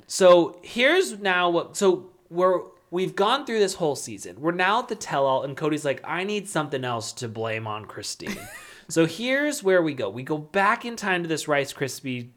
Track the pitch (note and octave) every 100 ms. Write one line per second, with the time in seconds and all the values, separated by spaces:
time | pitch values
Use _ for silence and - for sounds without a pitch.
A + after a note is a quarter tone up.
0 | - - F#3 F3 E3 - - A#3 C4 F4+
1 | D#4 G#3 G3+ F3+ F3 E3+ D3 - G3 E3
2 | - _ - E3+ F#3 F3 - - - F3
3 | F3+ - G3+ C4+ C#4 A3 F#3+ - D#3+ C3
4 | - G2+ F2+ F#2 D#3 F3 F#3 A3+ B3 A3
5 | - D3 C3+ C3 C#3 C3+ D#3 D3+ C#3+ B2+
6 | - E3+ F#3+ G#3 G3 D#3+ D3 C3+ B2+ A#2
7 | G#2+ - A#2 A2 A2+ A2 A2 G#2+ G#2 -
8 | - - - - - - - - - E3
9 | E3 E3 B3 C4+ D4 - F#3+ F#3 D#3+ C3
10 | G2+ A2+ C3 D3+ D3+ G3 F#3+ A#3 A#3+ A#3
11 | G3+ F3+ E3+ D3+ - C#3+ C3+ - C3 -
12 | C3+ B2 A#2+